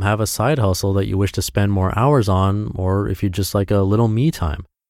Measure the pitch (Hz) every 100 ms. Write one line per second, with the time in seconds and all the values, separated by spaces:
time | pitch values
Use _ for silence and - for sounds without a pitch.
0 | 98 107 107 - 117 147 98 92 98 98
1 | 101 95 98 - - - 101 98 92 107
2 | 131 143 101 92 95 101 107 - 92 98
3 | 104 95 101 92 95 104 98 104 95 107
4 | 117 110 151 - 82 78 82 _